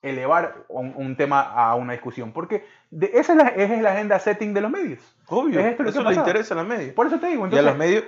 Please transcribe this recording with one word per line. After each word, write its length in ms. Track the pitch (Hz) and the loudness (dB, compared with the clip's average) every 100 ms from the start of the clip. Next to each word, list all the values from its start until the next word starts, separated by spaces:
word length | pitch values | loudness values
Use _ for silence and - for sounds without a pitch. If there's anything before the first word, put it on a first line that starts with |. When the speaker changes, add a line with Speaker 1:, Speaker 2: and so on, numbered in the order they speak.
Speaker 1:
elevar 640 | 139 131 131 165 170 - - | -8 -6 2 2 0 -8 -12
un, 240 | 95 127 135 | -10 -8 -8
un 220 | 135 131 | -8 -2
tema 240 | 143 139 | 2 2
a 320 | 135 113 117 120 | 2 2 2 2
una 180 | 123 | -2
discusión, 380 | 120 123 117 113 | -8 -10 -10 -10
porque 320 | 110 175 208 - _ _ | -10 -6 -6 -6 _ _
de, 180 | 165 190 240 | -4 2 2
esa 180 | - | 4
es 40 | 320 | 6
la, 80 | 254 | 4
esa 240 | 190 202 226 | 4 0 2
es 60 | |
la 100 | 220 | 2
agenda 260 | 196 214 196 | 0 2 0
setting 340 | 214 208 214 | 2 -2 -2
de 80 | 202 | -2
los 80 | 208 | -2
medios. 320 | 359 330 131 _ _ _ | -4 -6 -8 _ _ _
Speaker 2:
Obvio, 320 | 190 302 196 | -2 0 2
Speaker 1:
Es 60 | 208 | 0
esto 160 | 233 | 0
lo 60 | 277 | -2
Speaker 2:
eso 100 | 247 | 0
Speaker 1:
que 40 | |
Speaker 2:
le 60 | 226 | 0
Speaker 1:
pasa. 80 | 190 | 2
Speaker 2:
interesa 320 | 285 190 220 | 2 0 -2
a 40 | 170 | -4
los 100 | 175 | -4
medios. 260 | 233 135 | -6 -6
Speaker 1:
Por 140 | 135 262 | -2 0
eso 120 | 277 | 0
te 80 | 349 | -2
digo, 140 | 311 | -2
Speaker 2:
Y 20 | |
a 20 | 190 | 0
Speaker 1:
entonces, 200 | 139 143 | 4 4
Speaker 2:
los 120 | 139 | 2
medios, 260 | 160 208 | 2 0